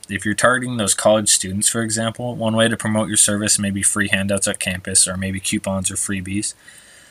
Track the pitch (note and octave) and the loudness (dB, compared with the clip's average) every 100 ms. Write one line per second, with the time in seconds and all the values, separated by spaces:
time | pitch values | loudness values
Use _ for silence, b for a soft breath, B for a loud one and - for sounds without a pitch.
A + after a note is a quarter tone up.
0 | - G2 G#2+ G2+ A#2+ B2+ B2+ A#2+ G2 - | -8 -4 -2 2 4 2 0 -2 0 2
1 | G#2+ A2 G#2 - F#2 G2 - A#2 A2+ A2 | 4 4 4 0 0 -2 0 0 -2 -2
2 | A2+ A2+ B2 A#2 A2+ A2 A2+ A2+ A2+ G#2+ | -2 -4 -6 -2 0 4 2 2 0 0
3 | G#2+ G#2 - G#2 G#2+ - G2+ G2 G2 G#2 | 0 2 2 2 2 2 0 0 0 0
4 | G2+ G2 G2 G2 - G2 - F#2 G2 F#2 | 0 0 0 0 0 -2 -4 -6 -2 2
5 | - F#2 F#2+ F#2+ - G#2+ G2 F#2+ F#2 G2 | 2 0 -4 -4 -2 -2 -2 -2 -2 -4
6 | - G2 F2+ G2+ - - B B B B | -4 -4 -2 -4 -4 -8 B B B B
7 | B | B